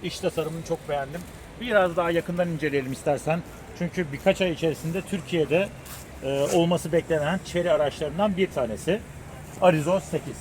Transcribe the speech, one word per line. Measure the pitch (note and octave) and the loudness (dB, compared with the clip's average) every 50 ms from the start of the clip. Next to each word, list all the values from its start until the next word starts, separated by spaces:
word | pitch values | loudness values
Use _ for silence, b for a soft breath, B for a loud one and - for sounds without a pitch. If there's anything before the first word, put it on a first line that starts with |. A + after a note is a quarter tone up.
| - | -6
iç | F3+ - - | -6 -8 -2
tasarımını | - F3+ - - D#3 D#3 E3 E3 D#3 | -2 -2 0 0 -4 -2 -4 -8 -4
çok | - E3+ D#3+ - - | -4 -4 -4 -2 -4
beğendim. | D3 C#3+ C#3 C3+ D3 F3 F3+ - - - - - - - | -2 -2 -2 -4 -8 -10 -10 -12 -14 -16 -16 -16 -12 -8
Biraz | A3+ B3 A3 G#3 F#3 F3+ E3+ E3+ | -4 4 6 6 6 6 4 2
daha | F3 E3+ | 2 4
yakından | E3+ E3+ D#3+ - F3 F3 F3+ F3 | 2 2 2 0 0 0 0 0
inceleyelim | E3 D3+ D3 D3+ C#3 C#3 C3 C3 | 0 0 0 2 2 2 0 0
istersen. | C3+ - - D#3 C#3+ C3 - D3+ D#3+ F3 E3+ - - - - - - - | -4 -2 0 0 0 0 2 0 0 0 -2 -8 -14 -16 -16 -16 -8 -6
Çünkü | F3 E3 - - F3+ C#3+ C#3 | -6 -4 -2 -2 -4 -4 -4
birkaç | C3+ - G3 F#3+ - | 0 2 2 4 4
ay | F#3+ F3+ | 2 0
içerisinde | D#3+ - E3 E3 C#3+ - - D#3+ E3 F#3+ | 0 0 0 0 0 0 -4 -4 -4 -4
Türkiye'de, | - - - F#3+ C#3+ - F3+ E3+ D3+ C3 D3 F3 G3 G#3 - - - - - - - - - - - | -4 -2 -4 -4 -4 -2 0 2 2 4 4 2 2 0 -4 -14 -14 -14 -14 -14 -14 -16 -14 -8 -4
e, | C3+ C3+ C#3 C#3 C#3+ - | -2 0 2 2 4 4
olması | E3+ E3+ E3+ F3 E3 - E3+ | 4 4 4 4 0 0 2
beklenen | D#3 E3 - - E3 D#3 D3 D3 F3+ G3 - | 2 2 2 2 0 2 2 2 0 -2 -4
Chery | - - F3 F3 F3 | -4 -2 0 2 4
araçlarından | D#3+ D3+ D3+ C#3+ - - D#3 D3 C3+ E3+ G3+ G#3+ G3 F3 | 4 4 4 2 0 -2 -6 -4 0 2 2 2 4 2
bir | F#3+ F3 | 0 0
tanesi. | - D3+ B2+ A2+ A2 G2+ - D3+ F3+ A3+ - - - - - - - - - - - - | 2 -2 -2 -2 -2 -4 0 0 0 0 -2 -10 -14 -14 -14 -14 -14 -14 -14 -14 -4 4
Arizo | - F3+ F3 D#3 C#3+ D#3+ F#3 G3 | 6 6 6 6 2 2 0 0
sekiz. | - - - D#3 - D3+ A2 - | 0 -2 -4 -4 -4 -6 -10 -10